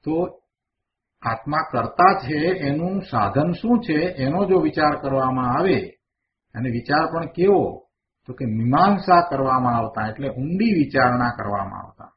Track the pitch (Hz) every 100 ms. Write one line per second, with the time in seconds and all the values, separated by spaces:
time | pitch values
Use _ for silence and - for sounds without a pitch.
0 | 151 160 180 - _ _ _ _ _ _
1 | _ _ - 113 143 151 160 123 113 -
2 | 180 - 123 151 165 180 139 147 175 196
3 | - 120 101 135 160 175 226 233 - 151
4 | 180 - 131 170 196 185 156 160 151 143
5 | 139 135 127 127 123 135 185 123 - -
6 | _ _ _ _ _ 110 127 117 120 147
7 | 139 165 160 - 190 190 - - _ _
8 | _ _ - 127 127 110 117 143 190 196
9 | - 175 170 135 135 131 123 117 110 -
10 | 110 107 135 127 143 185 226 180 135 135
11 | 127 123 120 117 101 101 98 - - _
12 | -